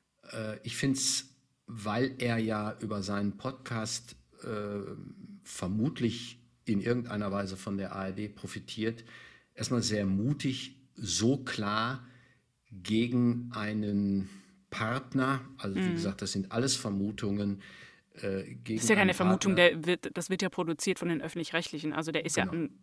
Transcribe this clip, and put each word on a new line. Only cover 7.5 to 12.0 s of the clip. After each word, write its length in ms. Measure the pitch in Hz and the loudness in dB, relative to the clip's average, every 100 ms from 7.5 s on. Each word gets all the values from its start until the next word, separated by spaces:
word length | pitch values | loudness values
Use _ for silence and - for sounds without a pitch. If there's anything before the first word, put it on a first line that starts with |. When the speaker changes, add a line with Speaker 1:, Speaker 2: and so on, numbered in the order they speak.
| 92 | -6
Speaker 1:
von 220 | - 98 | -6 -4
der 160 | 95 | -4
A 120 | 98 95 | -4 -6
R 60 | |
D 160 | 95 104 | -4 -8
profitiert, 760 | - - 101 - - 110 113 - - - - _ | -8 -10 -10 -10 -4 -2 -4 -12 -20 -20 -20 _
erstmal 280 | - 117 123 | -8 0 0
sehr 240 | 95 104 98 | 2 2 2
mutig, 680 | 98 123 147 135 123 - - - | 2 2 0 0 -2 -6 -14 -20
so 440 | - 101 87 113 143 | -10 -2 2 4 4
klar 680 | - - 104 107 117 131 | 0 -4 0 2 0 -2